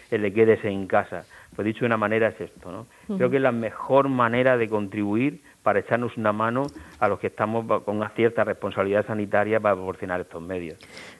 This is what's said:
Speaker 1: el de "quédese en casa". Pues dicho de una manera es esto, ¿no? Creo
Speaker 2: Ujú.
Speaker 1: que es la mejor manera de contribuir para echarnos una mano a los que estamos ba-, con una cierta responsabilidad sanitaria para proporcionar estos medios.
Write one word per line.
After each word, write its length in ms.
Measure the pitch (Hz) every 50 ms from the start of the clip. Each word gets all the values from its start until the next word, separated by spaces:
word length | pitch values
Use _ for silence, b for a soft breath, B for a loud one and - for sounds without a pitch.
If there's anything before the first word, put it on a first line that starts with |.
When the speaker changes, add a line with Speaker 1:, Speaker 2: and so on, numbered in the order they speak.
| B B
Speaker 1:
el 100 | - 107
de 120 | 104 104 92
"quédese 360 | 113 113 110 110 104 - 110
en 180 | 98 98 98 90
casa". 380 | - 104 101 - - 87 - B B B B B B
Pues 100 | - 101
dicho 160 | 107 113 -
de 60 | 131 120
una 100 | 117 110
manera 320 | 107 104 110 113 113 107
es 100 | - -
esto, 320 | 95 80 - - - 92
¿no? 140 | 85 101 113 - b b b b
Creo 200 | 214 185 127 127
Speaker 2:
Ujú. 40 |
Speaker 1:
que 60 | 127 135
es 60 | 135
la 80 | 131
mejor 560 | 120 117 113 107 - - - - 131 135 139 135
manera 500 | 135 127 123 113 117 123 127 131 127 123
de 120 | 117 104
contribuir 720 | 107 107 104 98 98 107 104 101 101 110 127 147 151 - b b b b
para 180 | - 107 101 101
echarnos 360 | 92 - 123 117 120 117 -
una 160 | - 110 107
mano 360 | 104 104 110 113 117 127 139 143 - B B B B B
a 100 | - 104
los 100 | 101 90
que 80 | - 98
estamos 400 | - - 110 104 110 117 113 113
ba-, 140 | 110 98
con 160 | - - 104 107
una 120 | 107 104
cierta 340 | - - 113 117 110 - 107
responsabilidad 640 | 107 98 - - 101 92 - 98 98 98 104 107
sanitaria 540 | - 113 107 104 98 104 104 104 107 107 110
para 160 | 107 107 101
proporcionar 460 | 92 92 92 92 - - 92 90 90
estos 200 | 87 - - 85
medios. 360 | 82 87 92 92 87 80 78 - B B B B B B B